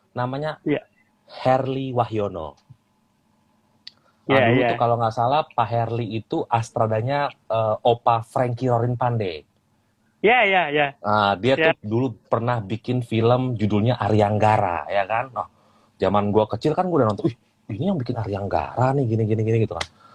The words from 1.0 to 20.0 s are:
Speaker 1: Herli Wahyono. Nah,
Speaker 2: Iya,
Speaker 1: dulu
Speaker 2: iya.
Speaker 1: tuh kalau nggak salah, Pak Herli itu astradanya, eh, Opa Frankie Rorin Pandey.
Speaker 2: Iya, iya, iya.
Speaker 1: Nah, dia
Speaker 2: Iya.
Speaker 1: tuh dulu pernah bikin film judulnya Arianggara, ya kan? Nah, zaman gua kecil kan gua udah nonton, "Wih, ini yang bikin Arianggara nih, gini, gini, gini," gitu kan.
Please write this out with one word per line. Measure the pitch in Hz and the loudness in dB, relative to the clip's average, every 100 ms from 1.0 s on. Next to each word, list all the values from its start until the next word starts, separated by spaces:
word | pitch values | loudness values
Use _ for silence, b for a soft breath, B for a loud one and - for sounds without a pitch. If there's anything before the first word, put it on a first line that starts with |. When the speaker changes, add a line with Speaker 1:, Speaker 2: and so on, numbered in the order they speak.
| _ _ _ | _ _ _
Speaker 1:
Herli | - 131 127 127 135 135 | -4 0 2 0 -6 -4
Wahyono. | 120 107 110 101 92 76 - _ - _ _ _ _ _ _ _ _ _ _ - _ _ _ | -4 -2 -2 -4 -6 -10 -14 _ -20 _ _ _ _ _ _ _ _ _ _ -20 _ _ _
Nah, | - | 0
Speaker 2:
Iya, | 135 117 | 4 6
Speaker 1:
dulu | 127 | 4
Speaker 2:
iya. | 120 | 2
Speaker 1:
tuh | 117 | 0
kalau | 120 117 | 0 0
nggak | 113 | 0
salah, | 117 120 147 | 0 0 0
Pak | 151 - 110 | -2 -2 -2
Herli | 117 113 117 113 | -2 -2 -4 -4
itu | 110 - 165 - | -8 -6 -6 -2
astradanya, | 117 113 - 110 110 117 143 143 | -4 -2 -2 0 0 -2 -2 -4
eh, | - _ 113 110 107 | -8 _ -2 0 0
Opa | 123 117 - 117 | 2 2 2 0
Frankie | 113 131 123 117 127 | -2 -2 -2 -2 0
Rorin | 120 120 120 | 0 0 -2
Pandey. | 123 117 98 76 - _ _ _ _ _ _ _ | -2 -2 -4 -6 -14 _ _ _ _ _ _ _
Speaker 2:
Iya, | 202 247 202 | 2 4 4
iya, | 190 156 | 2 2
iya. | 147 143 - | 0 0 -2
Speaker 1:
Nah, | 104 107 101 95 | 0 2 2 2
dia | 117 | 2
Speaker 2:
Iya. | 135 160 - | 2 2 0
Speaker 1:
tuh | |
dulu | 107 113 131 117 _ | -2 -2 -2 -6 _
pernah | 117 117 120 | -2 0 -4
bikin | 98 110 - 123 | -4 -8 -4 -4
film | 117 113 113 123 127 110 | -2 0 2 2 0 -2
judulnya | 104 104 113 - | 0 2 2 0
Arianggara, | 104 107 104 104 107 107 98 82 76 | 2 2 4 4 4 4 2 -2 -2
ya | 98 | -2
kan? | 95 113 131 | 0 -2 -4
Nah, | 110 - b b b b _ | -8 -10 b b b b _
zaman | 95 101 104 | 0 2 2
gua | 104 107 | 2 0
kecil | 113 156 | 0 -2
kan | 160 185 | 0 0
gua | 160 | 2
udah | 113 | 2
nonton, | 104 151 | 0 -4
"Wih, | - _ _ - | -4 _ _ -12
ini | 104 175 | -6 -2
yang | 175 | -2
bikin | 120 | -4
Arianggara | 120 107 98 98 87 69 87 127 | -6 -4 -6 -4 -4 -4 -2 0
nih, | 139 123 | 0 0
gini, | 110 107 | 0 0
gini, | 110 | 0
gini," | 110 113 107 | 0 0 0
gitu | |
kan. | 85 - b | -4 -10 b